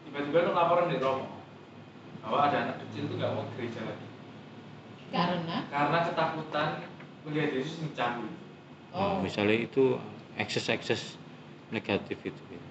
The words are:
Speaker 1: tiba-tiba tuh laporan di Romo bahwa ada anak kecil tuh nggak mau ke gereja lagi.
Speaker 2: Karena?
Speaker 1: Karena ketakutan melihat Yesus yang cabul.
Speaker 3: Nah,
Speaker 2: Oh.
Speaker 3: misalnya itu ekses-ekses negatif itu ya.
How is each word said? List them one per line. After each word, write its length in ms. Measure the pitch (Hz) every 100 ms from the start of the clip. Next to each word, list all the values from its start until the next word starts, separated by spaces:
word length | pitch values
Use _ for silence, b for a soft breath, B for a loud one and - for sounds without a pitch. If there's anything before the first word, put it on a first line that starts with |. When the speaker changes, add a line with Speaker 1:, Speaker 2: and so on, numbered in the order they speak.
Speaker 1:
tiba-tiba 360 | - - 143 165
tuh 100 | 190
laporan 340 | 180 170 175 170
di 100 | 131
Romo 420 | 131 131 - - - - - - - - - -
bahwa 200 | 110 131
ada 120 | 143 123
anak 140 | 117 -
kecil 240 | - - 147
tuh 100 | -
nggak 140 | 123
mau 140 | 113 -
ke 60 | -
gereja 220 | 113 113
lagi. 240 | 110 - - - - - - - - - - - -
Speaker 2:
Karena? 480 | 175 175 175 165 208 -
Speaker 1:
Karena 320 | 147 147 165
ketakutan 680 | 170 165 160 156 - 151 160 - - - - -
melihat 260 | 151 151 147
Yesus 240 | 131 143 -
yang 140 | 151
cabul. 360 | - 120 117 110
Speaker 3:
Nah, 80 | - - - - - -
Speaker 2:
Oh. 240 | 180 196 196
Speaker 3:
misalnya 380 | - - 104 110
itu 380 | 117 135 131 123 - - -
ekses-ekses 880 | 110 104 120 - 113 - 113 - - - - - - -
negatif 480 | 110 - 98 - 95
itu 200 | 95 - -
ya. 160 | 87 -